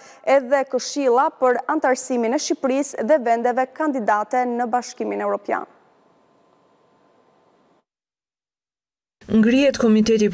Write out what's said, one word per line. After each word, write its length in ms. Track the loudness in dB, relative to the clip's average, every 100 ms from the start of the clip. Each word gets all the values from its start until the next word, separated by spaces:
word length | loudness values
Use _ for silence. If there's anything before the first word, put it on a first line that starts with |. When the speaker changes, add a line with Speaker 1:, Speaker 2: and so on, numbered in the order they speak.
| -20 -8 2
Speaker 1:
edhe 300 | 2 2 -2 0
këshilla 600 | -4 -6 -2 2 2 0 0
për 160 | 0 0 -2
antarësimin 640 | -2 0 0 -2 -2 0 -2
e 20 |
Shqipërisë 600 | -4 -4 -2 -2 -4 -4 0
dhe 80 | 0
vendeve 380 | 2 0 0 -2 -2
kandidate 680 | -4 -4 -2 0 -2 0 -2
në 220 | -2 -2 -2
Bashkimin 540 | -4 -6 -8 -6 -4
Evropian. 400 | -4 -4 -4 -8 -8 _ _ _ _ _ _ _ _ _ _ _ _ _ _ _ _ _ _ _ _ _ _ _ _ _ _ _ _ _ _ _ _ _ _ _ -2
Speaker 2:
Ngrihet 460 | 2 4 4 2 2
komiteti 480 | 2 4 4 2 2